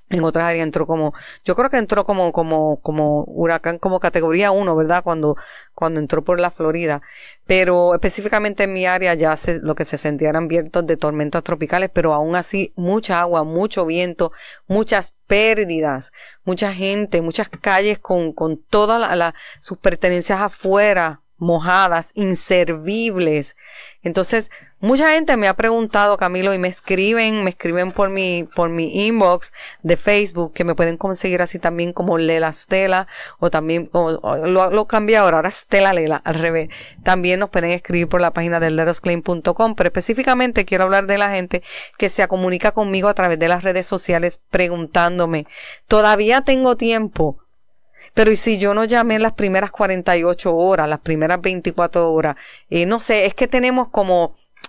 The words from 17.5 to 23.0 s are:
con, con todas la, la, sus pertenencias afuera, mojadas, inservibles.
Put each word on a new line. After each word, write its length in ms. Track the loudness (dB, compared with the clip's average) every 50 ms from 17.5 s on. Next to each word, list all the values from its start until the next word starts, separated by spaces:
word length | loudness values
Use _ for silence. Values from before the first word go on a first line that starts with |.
| -8 -6 -2 0 2 2 2 2 0 -2
con, 360 | -2 -2 -2 0 0 -2 -4
con 240 | -4 -4 -4 -4 -6
todas 420 | -6 _ 2 2 4 4 2 0
la, 160 | 0 0 0
la, 180 | 0 0 -2 -4 -8 -16 -20 -20 -20
sus 200 | -14 -12 -12 0
pertenencias 600 | 0 0 0 2 0 0 0 0 0 -2 -2 -2
afuera, 840 | -2 -4 -4 -4 -2 0 2 4 4 4 4 2 0 -2 -4 -8 _ _ _ _
mojadas, 720 | -2 0 0 0 2 2 2 4 4 4 2 0 -2 -4 -6
inservibles. 1400 | -4 -2 -2 -2 -4 -2 0 2 2 2 2 -2 -6 -6 -6 -4 -2